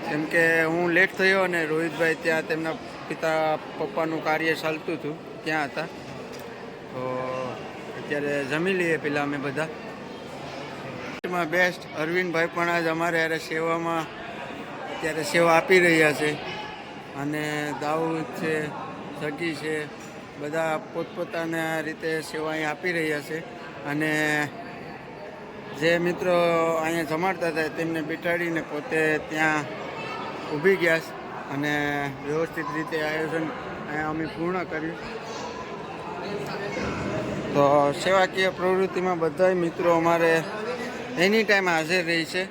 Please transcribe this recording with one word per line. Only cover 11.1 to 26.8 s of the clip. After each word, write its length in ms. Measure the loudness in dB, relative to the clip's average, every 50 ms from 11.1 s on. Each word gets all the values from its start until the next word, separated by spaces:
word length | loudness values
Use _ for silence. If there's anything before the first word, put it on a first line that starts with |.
| -8 -6 -6
એમાં 260 | -2 0 0 0 2
બેસ્ટ 320 | 4 4 4 4 4 -2 -10 -10 -4 -4
અરવિંદભાઈ 520 | -2 0 2 2 2 2 2 2 0 0 2
પણ 140 | 0 2 2
આજ 180 | 2 2 4 2
અમારે 320 | 2 2 2 2 2 2
હારે 200 | 2 2 0 -2
સેવામાં 640 | -2 -2 -2 0 2 2 0 0 0 0 0 0 -2 -4 -8 -10 -10 -10 -10 -10 -10 -10 -10 -10 -10 -10 -10 -10 -8 -8
અત્યારે 340 | -6 -4 -4 -2 -2 -2 -2
સેવા 340 | 2 4 6 8 8 8 8
આપી 220 | 8 8 8 8
રહ્યા 340 | 10 8 8 8 8 6 6
છે. 240 | 4 2 0 0 -2 -4 -8 -8 -8 -8 -8 -10 -10 -12 -12 -12 -12 -12 -12 -8 -6
અને 260 | -4 -2 -2 -2 -2 -2 -2 -2 -2 -4 -4 -4
દાઉદ 440 | -2 0 0 2 2 0 0 -2 -4 -4 -6 -4
છે, 140 | -2 0 0 0 0 -2 -6 -6 -8 -8 -10 -10 -10 -10 -8
સગી 400 | -6 -6 -6 -4 -4 -4 -4 -4
છે, 200 | -4 -4 -4 -2 -2 -4 -6 -10 -12 -14 -14 -14 -14 -14 -14 -12
બધા 460 | -8 -8 -4 0 0 0 2 0 -2 -4 -6 -6
પોતપોતાના 880 | -6 -6 -4 -4 -6 -6 -4 -2 -4 -2 -2 -2 -2 0 0 0 -2
રીતે 300 | -2 -4 -6 -4 -2 -2 -2 -2
સેવા 300 | -4 -4 -6 -4 -4 -2
અહીં 180 | -2 0 0 -2
આપી 240 | -2 -2 -2 -2 0
રહ્યા 340 | 0 0 0 0 -2 -2 -4
છે. 100 | -6 -6 -8 -8 -12 -12 -12 -12 -12 -10 -6
અને 260 | -4 -2 0 2 2 2 2 2 2 2 2 0 -2 -4 -10 -12 -12 -12 -12 -12 -12 -12 -14 -14 -14 -14 -12 -12 -12 -12 -12 -14 -14 -12 -12 -12 -12 -6 0
જે 120 | 2 4 4 4
મિત્રો 360 | 4 2 0 0 2 2 4 4 4 4 4 4 4 2 2
અહીંયા 340 | 2